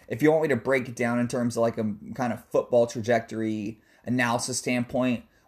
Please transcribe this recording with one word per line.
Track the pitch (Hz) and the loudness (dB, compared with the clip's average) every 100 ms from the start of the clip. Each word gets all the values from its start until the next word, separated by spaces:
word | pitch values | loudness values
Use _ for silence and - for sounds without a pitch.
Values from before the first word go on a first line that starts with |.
| - | -10
If | 120 | 0
you | 151 | 4
want | 156 | 4
me | 156 | 2
to | 123 | 0
break | 131 135 123 | 2 0 0
it | 117 | -4
down | 120 120 | -2 0
in | 120 | 0
terms | 127 120 117 | -2 -2 0
of, | |
like, | 117 117 | 0 0
a | 107 98 - | -4 -4 -10
kind | - 123 | -6 -4
of | 107 - | -6 -2
football | 139 - 120 117 | -2 4 4 4
trajectory | 127 110 117 - 110 110 107 104 113 _ _ - | 0 2 2 0 -4 -2 -2 -4 -8 _ _ -4
analysis | 123 120 120 - 123 | 0 0 0 -2 -4
standpoint, | - 123 120 131 127 113 - _ | -2 -2 0 0 0 -2 -6 _